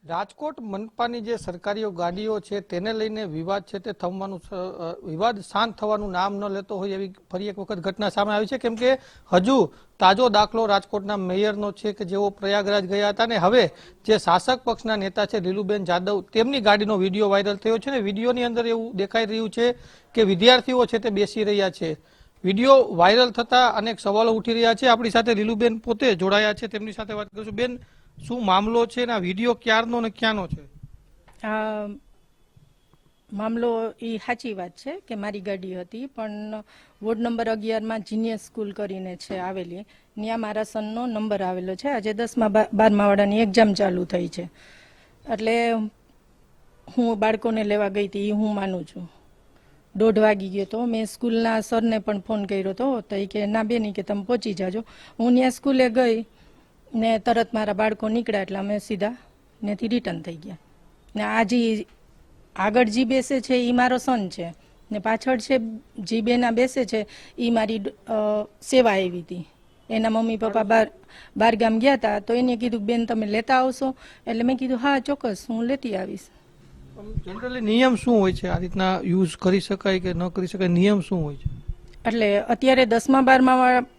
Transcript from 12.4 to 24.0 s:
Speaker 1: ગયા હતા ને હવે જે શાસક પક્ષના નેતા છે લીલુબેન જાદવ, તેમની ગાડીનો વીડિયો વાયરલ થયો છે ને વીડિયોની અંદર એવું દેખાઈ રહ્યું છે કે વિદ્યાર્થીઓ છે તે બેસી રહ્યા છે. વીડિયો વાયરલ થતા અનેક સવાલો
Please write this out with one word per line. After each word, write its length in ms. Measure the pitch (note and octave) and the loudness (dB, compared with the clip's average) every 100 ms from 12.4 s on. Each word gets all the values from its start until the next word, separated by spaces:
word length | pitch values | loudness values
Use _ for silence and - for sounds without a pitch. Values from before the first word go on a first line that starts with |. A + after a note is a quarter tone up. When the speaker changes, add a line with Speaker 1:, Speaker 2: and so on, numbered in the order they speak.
| G3 G3+ G3+ G#3 F#3 | -2 0 2 0 0
Speaker 1:
ગયા 240 | G3+ G#3 | 0 0
હતા 160 | G3+ A3+ | 0 0
ને 120 | A3 | 2
હવે 340 | F3 B3 F#3 - - - - | 6 6 4 -2 -20 -12 2
જે 120 | G#3+ | 2
શાસક 460 | - F#3 - B3+ | 4 2 2 -2
પક્ષના 320 | A#3+ A3+ A3 G#3+ | 0 -4 -2 -2
નેતા 300 | G3 G3+ G3+ | -2 -2 -2
છે 140 | A3 | 0
લીલુબેન 440 | F3+ G3 G3 G#3 | -2 -2 -2 -2
જાદવ, 380 | F3+ F3+ F3+ G3+ | 0 0 0 -2
તેમની 400 | - A3 A#3 C#4 | -2 0 2 2
ગાડીનો 360 | G#3 G#3 G#3 G#3 | 4 4 2 2
વીડિયો 320 | F#3+ F#3+ G#3 | 0 2 2
વાયરલ 260 | G3 G3+ G3+ | 2 2 -2
થયો 220 | A3 A3+ | 0 0
છે 140 | C#4 | 0
ને 80 | C4+ | -2
વીડિયોની 440 | G3 G3 A#3+ B3 | -2 -2 0 0
અંદર 240 | A#3+ A#3 A#3 | 0 -2 -2
એવું 280 | A3+ A3+ F#3+ | -2 -4 -4
દેખાઈ 300 | G3+ A3+ A3 | -2 -2 -2
રહ્યું 240 | A3 A3 | -2 -4
છે 260 | - A#3+ B3 - - _ | 0 0 0 -12 -20 _
કે 100 | - | 2
વિદ્યાર્થીઓ 640 | G#3 F#3 A3+ B3 A#3+ B3+ A#3 | 2 6 6 6 4 0 2
છે 120 | A3+ | 0
તે 120 | A3+ | -2
બેસી 340 | G3+ G3+ A3 | -2 -2 0
રહ્યા 260 | G#3 G#3 F#3+ | 0 0 0
છે. 280 | - E3 D#3 _ _ _ _ | -2 -6 -6 _ _ _ _
વીડિયો 400 | F#3 G3 C4 C4+ | -2 2 8 8
વાયરલ 480 | A#3 F3 F3+ A3+ B3 | 6 4 6 6 4
થતા 360 | A3+ A#3 B3+ B3 | 0 2 4 4
અનેક 320 | A3 A3 | 2 -4
સવાલો 320 | G#3+ | -4